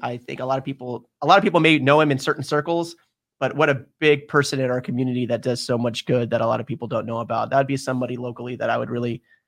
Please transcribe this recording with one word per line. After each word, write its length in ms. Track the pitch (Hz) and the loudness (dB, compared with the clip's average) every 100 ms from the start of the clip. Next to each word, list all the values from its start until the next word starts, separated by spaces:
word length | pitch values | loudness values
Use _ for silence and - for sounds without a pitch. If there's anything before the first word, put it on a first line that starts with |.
I 160 | 127 123 | -8 -10
think 240 | - 127 | -10 -8
a 40 | 127 | -4
lot 120 | 135 | -4
of 80 | 139 | -4
people, 440 | 135 123 117 - _ | -10 -10 -10 -12 _
a 60 | 143 | 4
lot 100 | 147 | 4
of 60 | |
people 180 | 190 170 | 6 4
may 180 | 160 156 | 4 4
know 220 | 131 151 | 6 6
him 100 | 151 | 4
in 80 | 135 | 2
certain 240 | - 143 | -2 -4
circles, 520 | 131 151 151 170 170 - _ _ _ - | -2 -2 0 -2 -4 -10 _ _ _ -4
but 160 | 165 139 | -2 2
what 140 | 151 | 2
a 160 | 131 - - | 2 -4 0
big 280 | 156 147 147 | 4 4 2
person 320 | 147 139 135 | 0 2 0
in 120 | 131 | 0
our 100 | 127 | -2
community 440 | - 123 127 123 117 | -2 -2 -2 -2 -2
that 160 | 117 | -2
does 180 | 131 120 | -2 -4
so 160 | - 120 | -2 -2
much 280 | 120 110 - | -2 -4 0
good 240 | 127 120 | 0 0
that 100 | 117 | 0
a 60 | 113 | 0
lot 120 | 117 | -2
of 60 | - | -4
people 220 | 139 117 | -8 -6
don't 180 | 117 110 | -4 -4
know 140 | 117 | -6
about. 320 | 110 113 117 | -4 -4 0
That'd 160 | 135 135 | 0 2
be 100 | 135 | -2
somebody 400 | 135 127 123 123 | -4 -4 -4 -6
locally 380 | 123 120 120 123 | -10 -10 -10 -4
that 140 | 117 | -2
I 80 | 117 | -2
would 120 | 117 | -4
really 320 | 120 120 117 _ _ | -4 -4 -6 _ _